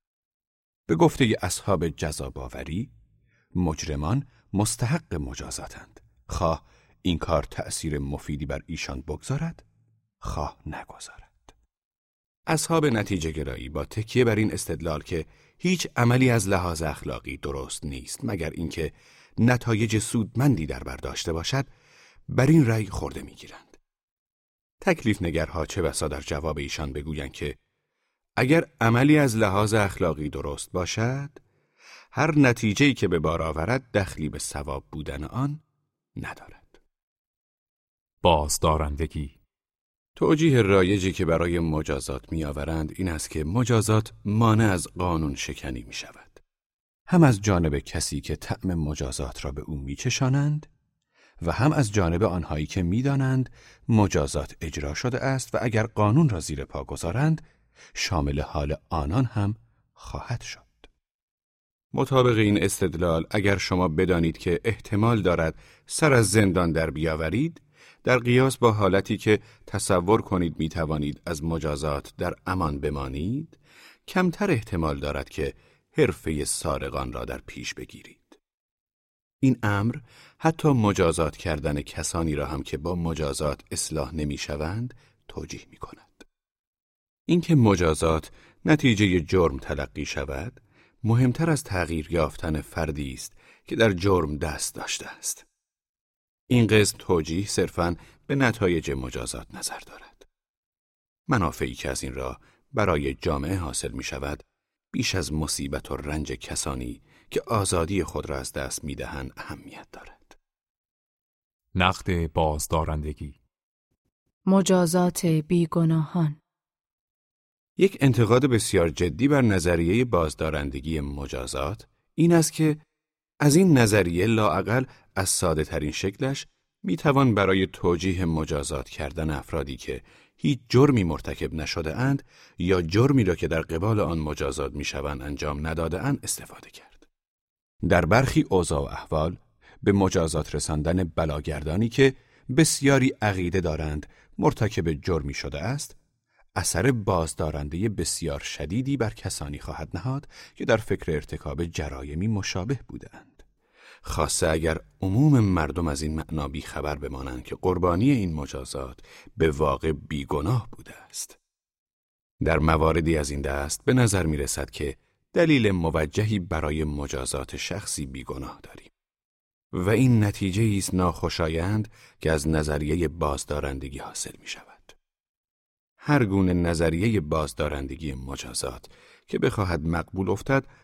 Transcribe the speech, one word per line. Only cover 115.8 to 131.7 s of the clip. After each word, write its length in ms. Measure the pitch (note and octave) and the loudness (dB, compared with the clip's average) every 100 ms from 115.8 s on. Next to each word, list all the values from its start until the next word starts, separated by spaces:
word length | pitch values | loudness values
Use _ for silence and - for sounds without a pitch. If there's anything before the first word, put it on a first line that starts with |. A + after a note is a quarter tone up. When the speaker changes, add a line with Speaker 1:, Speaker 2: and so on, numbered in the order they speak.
| D#3+ D#3+ D3+ F3+ D#3 D3 _ _ _ _ _ _ _ _ _ _ _ _ _ - | 2 2 0 0 0 -2 _ _ _ _ _ _ _ _ _ _ _ _ _ 2
Speaker 1:
یک 220 | G3 - | 2 4
انتقاد 440 | C3+ A#2+ G#2+ B2 | 4 6 6 6
بسیار 440 | C#3 A2+ - F#2+ E2+ | 6 2 2 2 2
جدی 400 | - F2 C2+ C#3 | 2 0 2 2
بر 140 | C#3+ | 4
نظریه 640 | A#2 F#2+ E2+ E2+ E2+ A2+ | 4 4 2 2 4 2
بازدارندگی 960 | B2+ F#2 D#2 - D#2+ D2 C#2+ C#2 D2 D#2 | 2 2 0 -2 -4 -2 -4 -6 -4 -4
مجازات 880 | C#2 C#2 C#2 B1+ B1+ C2+ C#2+ A2 - _ _ | -4 -8 -8 -8 -6 -6 -6 -6 -14 _ _
این 180 | - E3+ | 2 6
است 200 | E3+ D#3+ | 6 4
که 260 | - D#3 D3+ _ _ _ _ _ - | 0 -2 -2 _ _ _ _ _ 2
از 160 | D3 D#3 | 6 8
این 220 | F#3+ C3+ | 8 8
نظریه 480 | A2+ G#2 F2 F2 G#2+ | 6 4 2 2 2
لااقل 580 | A2 G#2 F2 F#2+ B2 C3 - _ | 4 2 0 0 0 -2 -10 _
از 140 | - F#2+ | -4 -2
ساده 360 | - F2 D#2 | 0 2 0
ترین 280 | D2+ D#2+ D2 | 0 -2 -4
شکلش 540 | - G2 - C3+ C#3 - _ _ _ | -4 -6 -4 -4 -4 -10 _ _ _
می‌توان 520 | G3 F3 D3+ C3+ C3+ | -6 0 2 4 6
برای 320 | G2+ F#2+ F#2+ F#2 | 4 4 4 0
توجیه 580 | - F2+ E2+ F#2+ F2+ | 0 0 2 0 0
مجازات 640 | F2 D#2+ D#2 D2+ C#2 C#2+ - | 0 0 -2 -4 -4 -6 -8
کردن 420 | - C#2+ E2 D#2 | -8 -8 -4 -4
افرادی 460 | C#2+ - E2 C#2 B1+ | -4 -4 -6 -6 -8
که 260 | - C2 - _ _ - | -8 -10 -10 _ _ -4
هیچ 240 | D3 C3 - | -2 -2 2
جرمی 360 | A#2+ D3 B2 | 6 6 6
مرتکب 500 | E2+ D2 - D2 C#2+ | 2 -2 -6 -6 -6
نشده 420 | D#2+ D2 | -6 -6